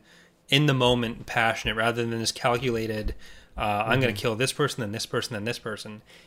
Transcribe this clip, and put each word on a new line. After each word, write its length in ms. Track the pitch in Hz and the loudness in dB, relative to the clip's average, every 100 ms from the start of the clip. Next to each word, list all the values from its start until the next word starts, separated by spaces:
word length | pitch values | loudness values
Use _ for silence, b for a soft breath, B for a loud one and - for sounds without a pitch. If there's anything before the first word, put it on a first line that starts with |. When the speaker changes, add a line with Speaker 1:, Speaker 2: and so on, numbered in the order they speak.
| b b b b - | b b b b 2
Speaker 1:
in 180 | 139 147 | 4 6
the 80 | |
moment, 520 | 131 123 123 117 117 - | 4 4 4 0 -6 -4
passionate, 480 | - 113 110 - 110 | 2 2 2 -2 0
rather 260 | 117 117 | 0 0
than 140 | 117 113 | -2 -2
this 140 | 110 | -2
calculated, 840 | - 127 120 131 113 110 107 104 - b b b - | 0 0 2 0 -2 -2 -4 -4 -6 b b b -4
uh, 260 | 113 104 110 | -2 0 2
"I'm 140 | 123 | 2
gonna 120 | 127 | 2
Speaker 2:
Mm-hmm. 40 | 101 | 0
Speaker 1:
kill 200 | 123 107 | -2 0
this 160 | 131 | 0
person, 260 | - 147 - | 0 -2 -2
then 120 | 107 | -6
this 120 | 110 - | -6 -4
person, 280 | 123 - | -4 -4
then 100 | 110 | -4
this 140 | 107 117 | -6 -6
person." 440 | 127 104 110 104 b b | -8 -10 -12 -16 b b